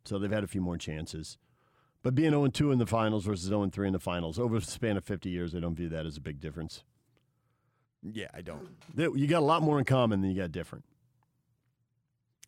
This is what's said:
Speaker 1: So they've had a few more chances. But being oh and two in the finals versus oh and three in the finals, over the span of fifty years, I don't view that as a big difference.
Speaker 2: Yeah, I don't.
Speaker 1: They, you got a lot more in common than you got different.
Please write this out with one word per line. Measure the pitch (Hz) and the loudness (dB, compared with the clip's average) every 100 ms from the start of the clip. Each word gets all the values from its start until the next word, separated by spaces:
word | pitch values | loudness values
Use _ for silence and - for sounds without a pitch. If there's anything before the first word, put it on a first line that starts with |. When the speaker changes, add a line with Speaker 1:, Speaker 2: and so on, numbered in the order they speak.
| - | -6
Speaker 1:
So | 101 | -2
they've | 101 | 0
had | 107 | 0
a | 101 | -2
few | 98 | -2
more | 90 85 | -2 -4
chances. | - 78 - 80 78 - _ _ _ _ _ _ | -6 -8 -8 -10 -12 -16 _ _ _ _ _ _
But | 127 | -2
being | 131 160 | 2 4
oh | 147 | 4
and | 139 | 4
two | - 147 | 4 4
in | 127 | 4
the | 110 | 2
finals | 113 110 107 95 | 2 2 2 0
versus | 98 92 | -2 0
oh | 104 | 0
and | 98 | 0
three | 98 98 | 0 0
in | |
the | 92 | 0
finals, | 95 87 82 85 | -2 -2 -2 -2
over | 120 113 | 0 0
the | |
span | - - 113 98 | -2 -4 -2 -2
of | |
fifty | - 95 95 | -2 -4 -4
years, | 87 85 | -4 -4
I | 85 | -2
don't | 85 | -4
view | 82 85 | -2 -4
that | 80 80 | -4 -6
as | 73 | -8
a | |
big | 76 71 | -10 -10
difference. | 78 82 80 - - _ _ _ _ _ _ _ _ _ _ _ | -10 -8 -10 -12 -20 _ _ _ _ _ _ _ _ _ _ _
Speaker 2:
Yeah, | 87 107 95 | -12 -10 -10
I | - | -10
don't. | 85 76 - - - | -12 -12 -14 -20 -10
Speaker 1:
They, | - | -2
you | 165 139 143 | 0 2 2
got | 170 | 4
a | |
lot | 147 165 | 4 4
more | 156 147 | 4 4
in | |
common | - 131 120 98 | 4 4 6 4
than | 95 | 2
you | 92 | 0
got | 90 | -2
different. | 87 80 69 - _ _ _ _ _ _ _ _ _ _ _ _ _ _ _ | -6 -8 -12 -20 _ _ _ _ _ _ _ _ _ _ _ _ _ _ _